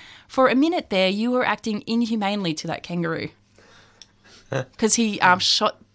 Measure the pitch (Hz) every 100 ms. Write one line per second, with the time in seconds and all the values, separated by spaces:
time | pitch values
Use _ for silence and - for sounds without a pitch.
0 | - - - - 262 254 320 349 - 190
1 | 185 202 233 247 - 208 226 208 - 233
2 | 226 226 196 208 175 156 170 - - 175
3 | 165 160 - - _ _ - - - -
4 | - _ - - - 131 - - 220 233
5 | 226 202 185 180 - - 208 - _